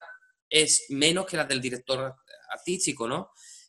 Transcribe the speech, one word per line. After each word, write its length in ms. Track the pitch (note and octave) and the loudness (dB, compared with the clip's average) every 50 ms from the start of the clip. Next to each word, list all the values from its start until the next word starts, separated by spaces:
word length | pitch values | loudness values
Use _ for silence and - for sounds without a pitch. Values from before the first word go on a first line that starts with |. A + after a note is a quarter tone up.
| - - - - _ _ _ _ _ - | -16 -20 -20 -20 _ _ _ _ _ 2
es 360 | D3 D#3 D#3 - - - - - | 4 6 6 6 4 0 0 -2
menos 360 | C#3 C#3 D3+ E3 E3+ F#3+ F#3+ | -2 2 2 4 4 2 -2
que 120 | - E3+ | -2 -2
la 60 | D#3 C#3+ | -2 0
del 160 | C3+ C3+ B2+ | 0 -2 -2
director 540 | B2 B2 B2 A#2+ - - C3 B2+ C3+ C3 C3 _ _ _ - - - - | -2 -4 -6 -6 -4 -2 -2 -2 -2 -6 -10 _ _ _ -20 -20 -14 -14
artístico, 560 | A2+ - - F3 F3+ F3 - D#3 - - A#2 | -12 -8 -4 -4 -2 -2 -2 -2 -2 -2 -2
¿no? 240 | A#2 C#3 E3+ G3 - _ - - - - - - | -2 -2 -4 -6 -8 _ -20 -20 -20 -20 -20 -20